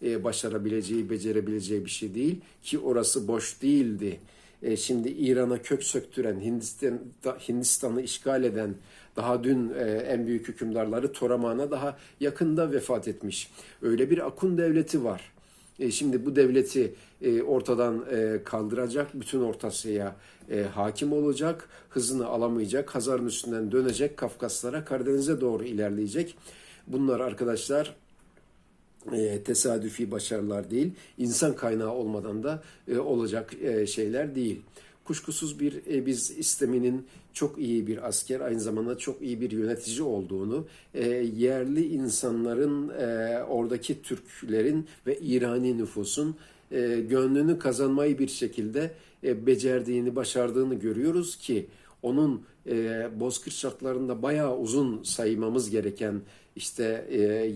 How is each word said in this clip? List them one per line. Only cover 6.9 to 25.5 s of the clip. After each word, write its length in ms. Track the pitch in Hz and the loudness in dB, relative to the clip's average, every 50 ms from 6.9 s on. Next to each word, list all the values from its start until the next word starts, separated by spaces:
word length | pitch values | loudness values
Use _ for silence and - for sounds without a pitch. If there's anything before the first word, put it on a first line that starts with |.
| 117 123 - 123 - - - 131 127 - - | -2 -2 -6 -10 -12 -8 -6 -6 -6 -4 -4
Hindistan'ı 540 | - 120 123 123 - - - 139 120 113 127 | -4 -2 0 2 2 2 2 2 0 0 -2
işgal 420 | 127 - - - - 135 135 131 123 | -2 -4 -6 -4 0 0 2 2 2
eden, 320 | 117 101 110 107 101 98 - - - - - - - - | 2 0 0 -2 -4 -4 -8 -12 -20 -20 -20 -20 -10 -6
daha 280 | 110 110 120 123 123 120 | -2 0 0 0 2 2
dün, 260 | 131 135 123 117 113 | 2 2 2 2 0
e, 120 | 135 135 | -2 -2
en 460 | 120 107 107 110 127 135 127 117 117 | 0 0 0 0 0 0 -2 0 0
büyük 200 | 117 120 113 113 | 0 -2 -2 -4
hükümdarları 640 | - 107 - 120 110 110 113 110 107 113 120 131 135 | -6 -8 -6 -4 -2 0 0 0 0 0 0 0 -2
Toraman'a 600 | - - 131 120 123 120 120 117 117 127 143 143 | -2 0 0 2 2 2 2 0 0 0 -2 -2
daha 260 | 147 143 143 143 139 - - - - - | -2 -2 -2 -4 -6 -8 -12 -18 -6 -2
yakında 520 | 143 143 - - 175 156 156 165 165 151 | -2 -2 0 2 2 2 4 4 2 2
vefat 360 | 139 135 - - 123 107 - | 2 0 0 0 -2 -2 -2
etmiş. 440 | 110 98 - - 98 90 - - - - - - - - - | -4 -6 -4 -6 -6 -6 -6 -8 -10 -14 -20 -20 -20 -8 -2
Öyle 280 | - 117 117 117 131 143 | 0 2 4 4 4 4
bir 180 | 175 175 143 | 4 2 2
Akun 300 | 139 - - 190 185 175 | 0 -2 0 2 2 4
devleti 460 | 170 170 165 156 160 151 - - 147 120 | 4 4 4 4 4 4 2 2 0 2
var. 300 | 113 92 90 - - - - - - - - - - - - | 0 -2 -4 -8 -14 -20 -20 -20 -20 -20 -20 -20 -16 -6 -2
E, 120 | 135 120 | -2 0
şimdi 340 | 107 - 147 139 127 120 120 | 0 0 2 2 2 2 0
bu 100 | 143 135 | 4 6
devleti, 580 | 143 135 127 127 135 127 - - 135 117 104 - - - - - - | 6 8 8 8 6 4 4 4 2 2 2 -2 -8 -20 -20 -10 -2
e, 200 | - 127 117 113 | 0 2 2 4
ortadan, 640 | 127 - 139 123 - - 123 113 120 120 113 117 123 135 | 4 4 2 2 2 2 2 2 2 2 0 -2 -2 -2
e, 280 | 127 113 110 110 110 101 101 | 0 2 2 2 2 0 -2
kaldıracak, 680 | - - 107 107 104 117 120 123 120 120 147 143 143 - | -2 -4 -2 -2 -2 -2 -2 -2 -2 -2 -2 -2 -4 -6
bütün 280 | 135 107 - 139 131 | -10 -6 -2 0 0
Orta 260 | 120 113 110 - - | 2 0 0 -2 -4
Asya'ya, 480 | 107 98 - - 110 104 101 98 98 95 - - - - - - - | -6 -4 -4 -4 -2 -2 -2 -2 -4 -6 -10 -18 -20 -20 -20 -10 -4
e, 100 | 107 104 | -2 -2
hakim 520 | 101 95 92 104 101 110 107 - 143 147 147 | -2 -2 -2 -2 -2 -2 -2 0 0 0 2
olacak, 560 | 147 147 147 135 123 156 165 165 165 - - - - - - | 2 4 2 2 2 0 -2 -2 -4 -8 -18 -20 -20 -14 -6
hızını 380 | - 131 117 123 131 127 120 | -2 -2 0 0 0 -2 -2
alamayacak, 680 | 120 123 113 120 117 117 113 110 98 120 139 139 - - | 0 0 0 0 2 2 0 0 0 0 0 0 -2 -4
Hazar'ın 300 | 127 110 135 131 123 120 | -4 0 0 0 0 0
üstünden 460 | 117 107 - - 120 117 113 110 101 | -2 -4 -4 -4 -4 -4 -2 0 2
dönecek, 460 | 113 131 127 127 107 110 143 143 - | 2 2 4 2 2 0 0 -2 -2
Kafkaslara, 680 | - 131 117 - - 123 113 - - - 123 135 156 151 | -2 -6 -6 -4 -4 -6 -4 -4 -4 -4 -4 -4 -6 -4
Karadeniz'e 560 | - 135 127 120 139 139 139 135 151 160 123 | -4 -4 -2 0 2 2 2 2 2 2 2
doğru 220 | 131 120 | 2 2